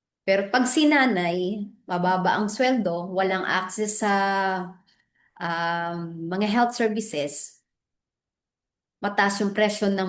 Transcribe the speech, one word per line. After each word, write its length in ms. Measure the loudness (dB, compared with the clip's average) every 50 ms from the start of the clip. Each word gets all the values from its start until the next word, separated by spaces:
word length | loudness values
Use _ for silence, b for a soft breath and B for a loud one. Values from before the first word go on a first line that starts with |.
| _ _ _ _ _
Pero 240 | 0 2 2 2 0 2
pag 160 | 2 2 4
sinanay, 960 | 4 4 4 6 6 4 4 4 2 2 0 0 0 0 -2 -2 -4 -4 -8 -10 -12 _ _ -6
mababa 480 | -4 0 2 2 2 2 2 2 2 2
ang 80 | 0
sweldo, 640 | -2 0 0 2 2 2 2 0 0 -2 -2 -6 -4
walang 320 | -2 0 0 0 0 -2 -2
access 640 | -2 -2 -2 -2 -4 -4 -4 -2 -2 0 0 0
sa, 60 | 2 2 2 2 2 0 0 0 0 -2 -2 -6 -8 -12 -16 _ _ _ _ _ _ _ _ _ _ _
um, 960 | -8 -6 -4 -4 -2 -2 -2 -2 -2 -4 -4 -6 -6 -8 -8 -8 -8 -8 -6
mga 160 | -2 -2 0
health 320 | 0 2 2 2 2 2 0
services, 800 | 0 0 0 -2 -4 -4 -4 -4 -4 -4 -4 -6 -8 -10 -12 -18 _ _ _ _ _ _ _ _ _ _ _ _ _ _ _ _ _ _ _ _ _ _ _ _ _ _ _ _ -6
mataas 400 | -2 0 2 2 2 2 0 -2
yung 80 | 0
presyo 400 | 2 2 2 2 2 0 0 0
ng 160 | 0 0 -2